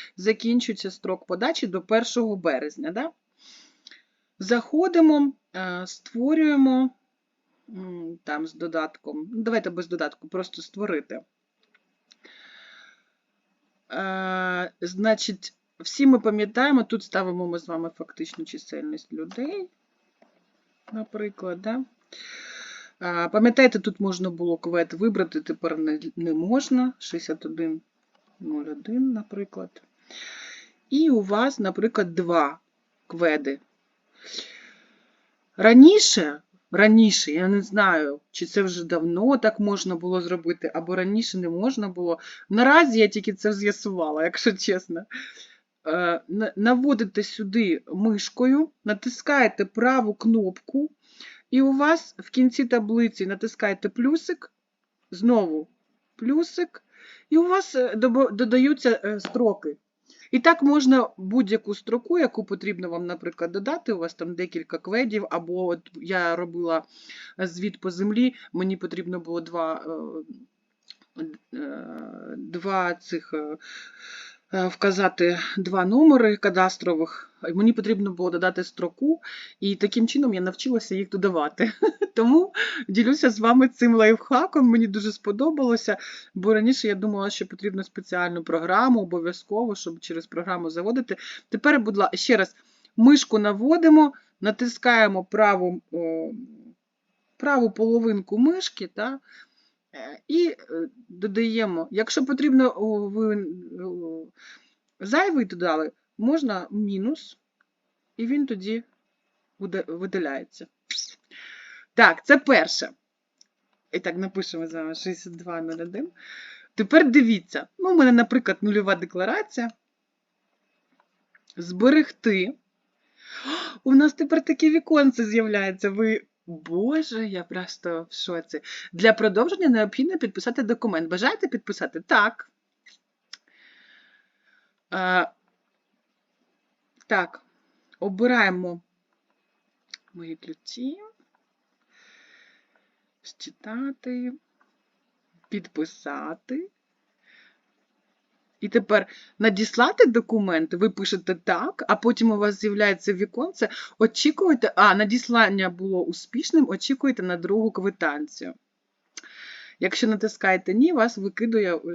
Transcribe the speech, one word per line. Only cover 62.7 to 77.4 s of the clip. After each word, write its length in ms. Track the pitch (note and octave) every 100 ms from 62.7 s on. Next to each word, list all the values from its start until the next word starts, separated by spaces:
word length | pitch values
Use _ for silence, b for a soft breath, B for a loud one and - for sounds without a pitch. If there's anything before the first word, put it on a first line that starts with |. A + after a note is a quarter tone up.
| F3+ F3+
вам, 160 | E3+ F3
наприклад, 460 | E3+ F3 - E3+
додати, 420 | F#3 G#3 E4+ -
у 40 | G3
вас 160 | E3
там 220 | - E3+ F3
декілька 420 | F3+ E3+ D#3 E3
кведів, 500 | - A3 B3+ G#3 G3+
або 380 | E3+ E3+ F3+ F3+
от 240 | E3+ -
я 420 | D#3 E3+ F#3 E3+ E3+
робила 480 | F3 F3 E3+ D#3+ - B B B B B
звіт 420 | F#3 E3+ G3 -
по 120 | F#3+
землі, 420 | F3 G3+ G#3+ B3+ B3 B
мені 240 | F3 F#3+ F#3+
потрібно 420 | F3+ F3 E3+ F3+
було 220 | E3 E3+
два, 440 | E3 E3+ D#3+ D#3+ D#3 D#3+ D#3 D#3 D#3 - B3+ _ _ _ - - _ -
е, 40 | - - _ B3+
е, 800 | C#3+ C#3+ - - - - - D2+
два 560 | - E3+ F#3+ F#3+ F3+
цих, 400 | F3 - E3+ -
е, 240 | D#3 D3+ D#3 B B B B B B B B _
е, 140 | F#3+ F#3
вказати 720 | - G3+ F#3 F#3+ - F3 F3 B B
два 280 | F3+ F#3+ F3+
номери 520 | A#3 D#4+ C4+ A3+ G#3
кадастрових, 920 | G3+ F#3 F#3 - F#3 E3 E3 - - _